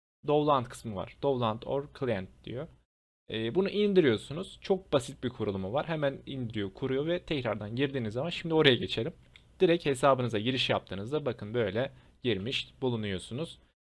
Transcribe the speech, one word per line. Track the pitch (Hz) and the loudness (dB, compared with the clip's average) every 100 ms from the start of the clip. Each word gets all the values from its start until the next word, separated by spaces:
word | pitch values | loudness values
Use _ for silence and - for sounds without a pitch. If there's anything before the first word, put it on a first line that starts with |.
| _ _ 143 | _ _ 2
Dovland | 147 151 139 117 | 2 4 2 0
kısmı | - 117 95 | -10 -8 -8
var. | - - | -8 -2
Dovland | 143 127 113 110 - | 0 2 0 -2 -4
or | 139 143 - | -6 -6 -6
Client | 127 98 92 - | -4 -2 -6 -14
diyor. | - 120 165 - _ _ _ _ - | -12 -10 -12 -16 _ _ _ _ -8
Ee, | 95 117 | -4 0
bunu | 160 196 | 0 0
indiriyorsunuz. | 202 208 185 143 107 - 151 196 - | 2 4 6 6 4 -2 -10 -10 -10
Çok | - 190 - | -2 -2 2
basit | 143 123 139 | 0 0 -6
bir | 127 | -6
kurulumu | 123 104 98 95 | -2 -2 -2 -2
var. | 135 156 | -4 -2
Hemen | 160 139 135 - | -2 -2 -2 -10
indiriyor, | 135 113 110 98 | -8 -6 -4 -6
kuruyor | - 131 131 156 | -4 -2 -2 0
ve | 175 | -2
tekrardan | - 151 120 104 104 117 | -2 -2 -2 -2 -4 -2
girdiğiniz | 139 135 110 | -2 -2 -4
zaman | 120 165 | -4 -6
şimdi | 170 165 | -6 0
oraya | 160 147 | 6 6
geçelim. | 120 - - 139 - - - _ - | 6 0 -4 -4 -8 -20 -20 _ 2
Direkt | 180 170 147 | 4 4 2
hesabınıza | 127 143 127 120 110 | 4 4 4 2 0
giriş | 113 127 - | 0 0 0
yaptığınızda | 101 - 95 110 151 139 | 0 -2 -8 -4 -4 -4
bakın | 110 107 | -6 -4
böyle | 120 101 107 139 - - _ | -2 0 -2 -4 -8 -20 _
girmiş | 123 95 107 - - - | -2 -2 -2 -6 -6 -4
bulunuyorsunuz. | 127 113 104 92 - 120 165 - _ _ _ | -2 -2 -2 -4 -6 -8 -8 -12 _ _ _